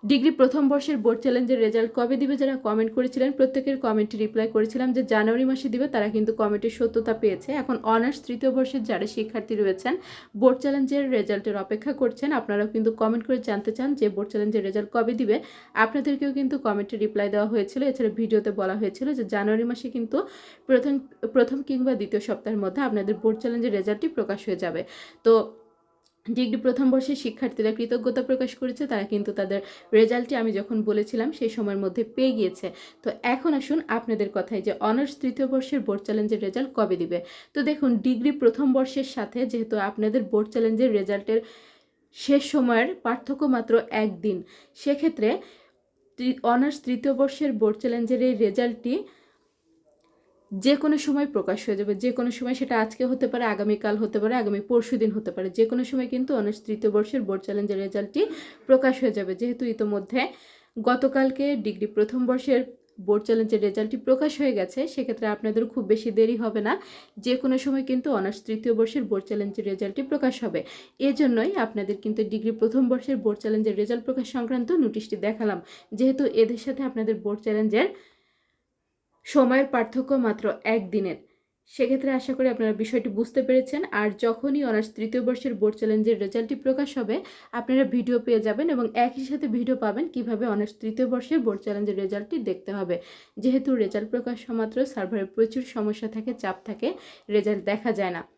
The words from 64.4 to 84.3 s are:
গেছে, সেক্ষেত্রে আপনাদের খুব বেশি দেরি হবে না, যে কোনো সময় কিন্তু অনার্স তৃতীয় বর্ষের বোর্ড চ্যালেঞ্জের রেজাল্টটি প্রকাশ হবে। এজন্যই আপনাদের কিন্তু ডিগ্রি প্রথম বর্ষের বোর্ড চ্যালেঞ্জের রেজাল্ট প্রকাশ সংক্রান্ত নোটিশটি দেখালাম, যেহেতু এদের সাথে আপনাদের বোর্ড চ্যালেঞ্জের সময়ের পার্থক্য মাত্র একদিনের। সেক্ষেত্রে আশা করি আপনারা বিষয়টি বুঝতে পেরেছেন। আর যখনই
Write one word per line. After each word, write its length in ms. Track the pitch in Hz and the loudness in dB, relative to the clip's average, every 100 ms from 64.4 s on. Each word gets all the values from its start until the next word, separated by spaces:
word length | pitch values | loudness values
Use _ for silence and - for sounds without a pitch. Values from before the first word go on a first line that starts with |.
| 277 | 0
গেছে, 260 | 214 185 - 302 | 0 -2 -4 -6
সেক্ষেত্রে 380 | - 247 220 220 | -4 -4 -2 -2
আপনাদের 360 | 208 220 214 226 | -2 0 0 0
খুব 160 | 269 196 | -4 0
বেশি 240 | 220 226 | 0 2
দেরি 240 | 208 226 233 | 2 2 2
হবে 240 | 226 214 | -2 -2
না, 120 | 208 311 - - - - | -2 -2 -6 -20 -20 -8
যে 160 | 240 254 | -2 0
কোনো 200 | 269 262 | 2 0
সময় 280 | 262 269 262 | 0 -2 0
কিন্তু 220 | 254 269 | -2 0
অনার্স 280 | 233 190 208 | 0 0 -6
তৃতীয় 300 | - 220 240 226 | -6 -4 0 2
বর্ষের 280 | 226 285 | 2 0
বোর্ড 200 | 214 196 190 | -2 -2 -2
চ্যালেঞ্জের 400 | 208 202 196 202 | -4 -4 -4 -6
রেজাল্টটি 380 | 190 196 202 | -4 -4 -4
প্রকাশ 320 | 269 294 254 254 | -4 0 0 -2
হবে। 180 | 226 160 - - - _ | -4 -4 -8 -16 -20 _
এজন্যই 520 | 269 277 285 233 269 392 | 0 2 4 4 2 0
আপনাদের 400 | - 214 196 202 | -2 -2 -4 -4
কিন্তু 200 | 220 220 | -4 -2
ডিগ্রি 280 | 214 220 220 220 | -2 -2 -4 0
প্রথম 260 | 220 247 254 | 2 4 2
বর্ষের 280 | 254 254 262 | 2 0 -2
বোর্ড 220 | 220 208 | 0 -2
চ্যালেঞ্জের 360 | 220 220 214 196 | -2 0 0 0
রেজাল্ট 260 | 208 240 233 | 0 -2 -2
প্রকাশ 200 | 262 247 | -4 -4
সংক্রান্ত 380 | 262 233 254 233 339 | -4 -2 -2 0 2
নোটিশটি 380 | 240 220 214 208 | 2 0 -6 -4
দেখালাম, 420 | 202 220 220 180 - - - | -2 0 -2 -2 -8 -20 -14
যেহেতু 320 | 208 262 269 277 | 2 2 4 0
এদের 260 | 220 226 233 | 4 2 2
সাথে 220 | - 269 | -6 -4
আপনাদের 320 | 269 233 220 214 | -4 -2 -2 -2
বোর্ড 240 | 208 208 | -2 -4
চ্যালেঞ্জের 480 | 226 214 220 208 370 - - _ _ _ _ _ _ _ _ _ _ _ - | -2 0 2 2 0 -2 -20 _ _ _ _ _ _ _ _ _ _ _ 0
সময়ের 420 | 294 254 254 269 | 4 6 4 2
পার্থক্য 440 | 254 226 254 262 269 | 0 0 -2 0 0
মাত্র 280 | 233 214 214 - - | 2 0 -2 -4 0
একদিনের। 500 | 220 190 202 190 151 - _ _ _ _ | -2 0 -2 -2 -6 -12 _ _ _ _
সেক্ষেত্রে 360 | - 247 262 269 | -2 0 2 2
আশা 220 | 262 262 | -2 -2
করি 140 | 262 262 | 0 0
আপনারা 240 | 247 220 | 2 0
বিষয়টি 360 | 202 220 247 220 | 0 0 -2 -2
বুঝতে 320 | 196 226 - | -2 -2 0
পেরেছেন। 380 | 262 262 262 285 370 | 4 2 2 -4 -2
আর 180 | 208 214 208 | 0 -2 0
যখনই 440 | 233 | 0